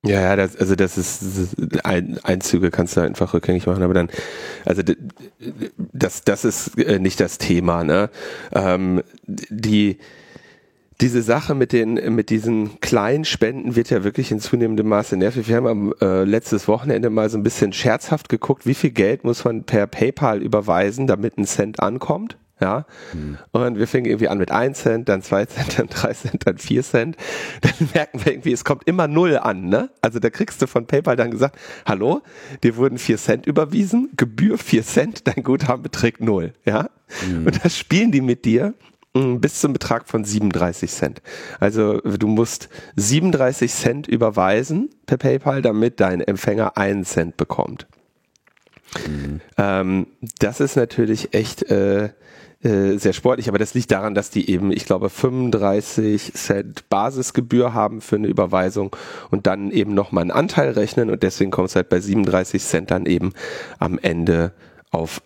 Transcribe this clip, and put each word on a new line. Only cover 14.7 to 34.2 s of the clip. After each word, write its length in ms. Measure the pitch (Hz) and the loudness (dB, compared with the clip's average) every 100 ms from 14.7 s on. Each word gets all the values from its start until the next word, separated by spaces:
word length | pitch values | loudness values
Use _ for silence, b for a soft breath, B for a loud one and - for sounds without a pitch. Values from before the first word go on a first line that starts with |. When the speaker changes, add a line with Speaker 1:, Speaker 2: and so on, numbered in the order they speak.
| 110 107 | 2 2
Speaker 1:
Maße 300 | 104 107 95 | 2 0 0
nervig. 300 | 98 123 110 | 0 0 0
Wir 80 | 117 | 2
haben 120 | 123 | 2
am, 260 | 110 101 - | 0 -2 0
äh, 220 | 95 95 | 2 2
letztes 440 | 95 110 - 104 - | 2 0 0 -2 2
Wochenende 420 | 110 139 107 117 | 0 0 0 0
mal 200 | 110 107 | 0 0
so 80 | 110 | 0
ein 60 | |
bisschen 300 | 104 - 101 | -2 2 0
scherzhaft 560 | - 123 117 - 156 - | 2 0 0 0 -4 -2
geguckt, 360 | 117 - 135 - | -4 0 0 0
wie 100 | 135 | 0
viel 160 | 147 | 0
Geld 320 | 113 101 135 | 2 2 2
muss 200 | 120 120 | -2 -4
man 200 | 123 113 | -4 -8
per 240 | - 110 101 | 0 0 0
PayPal 540 | - 117 - 135 104 | 0 -2 2 0 0
überweisen, 680 | 113 110 104 87 101 120 135 | 0 0 2 2 2 0 0
damit 300 | 101 107 - | 0 -2 -2
ein 80 | 101 | -2
Cent 340 | - 104 107 | -2 -2 0
ankommt. 580 | 98 123 - 160 226 - _ _ | -2 -2 -4 -4 -4 -14 _ _
Ja? 240 | 95 113 156 B B | -2 -2 -6 B B
Speaker 2:
Hm. 260 | 85 76 73 B | -10 -10 -12 B
Speaker 1:
Und 260 | 113 123 107 | 0 0 0
wir 100 | 113 | 0
fingen 180 | 135 120 | 0 0
irgendwie 240 | 110 113 | 0 0
an 80 | 98 | 0
mit 140 | 90 | 0
ein 240 | 104 127 139 | 0 0 0
Cent, 340 | - 113 123 | 0 0 0
dann 120 | 98 | 0
zwei 220 | - 98 107 | 2 0 0
Cent, 340 | - 135 - | -4 -4 -2
dann 80 | 113 | -2
drei 260 | - - | -2 -2
Cent, 340 | - - - - | -2 -6 -2 -2
dann 120 | 90 | -2
vier 240 | - 120 | -2 -2
Cent. 340 | 127 120 117 160 B B B B | 2 0 0 -6 B B B B
Dann 280 | - - 151 | 0 2 0
merken 300 | 170 151 127 | 0 0 -2
wir 80 | 147 | -2
irgendwie, 220 | - 156 | 0 -2
es 100 | 123 | -2
kommt 200 | - 143 - | 0 0 0
immer 220 | 180 156 | 0 2
null 300 | 151 175 135 | 2 4 2
an, 300 | 110 95 90 | 0 -2 0
ne? 220 | 107 262 _ | 0 0 _
Also 200 | 113 113 | -2 0
da 100 | 113 | -2
kriegst 320 | - 220 - | -2 -6 0
du 60 | 131 | 0
von 180 | 123 117 | 0 0
PayPal 320 | 139 - 135 | 0 2 2
dann 140 | 120 | 0
gesagt, 260 | 113 139 B B B - | 0 -2 B B B -2
„Hallo, 360 | 98 113 202 B B B 135 | 0 2 0 B B B 0
dir 140 | 120 113 | 0 4
wurden 220 | 131 120 | 0 0
vier 180 | - 110 | -2 0
Cent 300 | - 113 - | 2 0 2
überwiesen, 640 | 151 151 214 196 233 262 | 0 2 0 2 0 0
Gebühr 420 | - | -2